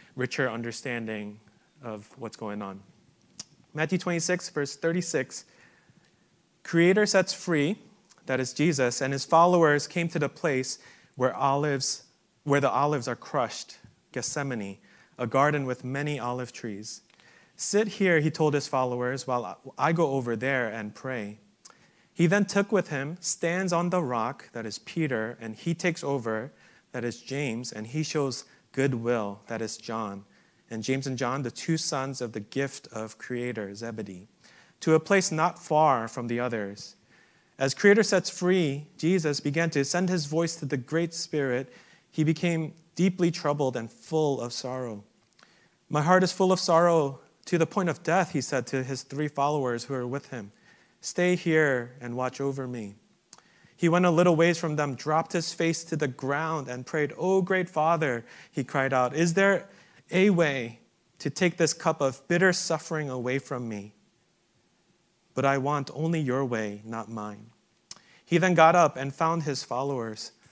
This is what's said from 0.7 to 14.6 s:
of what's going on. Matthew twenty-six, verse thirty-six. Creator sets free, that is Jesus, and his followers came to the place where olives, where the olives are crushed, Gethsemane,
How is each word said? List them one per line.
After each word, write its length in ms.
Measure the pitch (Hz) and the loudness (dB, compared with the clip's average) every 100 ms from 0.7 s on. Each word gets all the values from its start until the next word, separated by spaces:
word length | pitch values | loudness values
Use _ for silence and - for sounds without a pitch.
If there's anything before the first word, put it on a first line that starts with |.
| - 131 117 110 107 104 107 _ _ _ _ | -8 -8 -6 -6 -8 -10 -14 _ _ _ _
of 260 | 120 107 98 - | -14 -12 -14 -14
what's 200 | 117 - | -14 -10
going 240 | 107 104 | -10 -8
on. 200 | 98 98 98 _ _ _ _ - - _ _ | -10 -12 -18 _ _ _ _ -18 -18 _ _
Matthew 240 | 151 160 180 | -4 -2 -2
twenty-six, 500 | 185 170 165 175 - | -2 -2 0 -2 -2
verse 280 | 151 139 - | -4 -4 -2
thirty-six. 640 | 165 175 175 147 131 - - _ - _ _ _ _ _ _ _ _ _ | -2 0 0 -2 -4 -8 -16 _ -20 _ _ _ _ _ _ _ _ _
Creator 420 | - 170 175 196 208 | -2 4 6 6 4
sets 280 | 196 185 | 4 2
free, 440 | - - 151 147 214 - _ _ _ - | -2 -2 0 0 -2 -10 _ _ _ -4
that 120 | 131 | -2
is 140 | 131 | -2
Jesus, 480 | - 160 139 123 - | 0 2 2 0 0
and 100 | 135 | -2
his 140 | 139 - | -4 4
followers 640 | 165 175 175 156 143 - | 6 8 6 6 4 0
came 200 | 175 170 | -4 -2
to 100 | 165 | -2
the 100 | 139 | -2
place 500 | - 165 131 127 - - - _ - | -2 -2 -2 -4 -8 -16 -20 _ -2
where 200 | 123 95 | -2 2
olives, 680 | 135 143 147 139 - - - _ _ _ | 2 2 0 -2 -2 -6 -12 _ _ _
where 180 | 147 139 | 0 4
the 80 | 135 | 4
olives 380 | 117 147 143 123 | 4 2 0 -2
are 80 | 117 | -6
crushed, 640 | - 147 113 - - - - _ _ | -4 -2 -2 -4 -14 -18 -20 _ _
Gethsemane, 680 | 127 - 151 139 117 | -8 -6 -4 -4 -4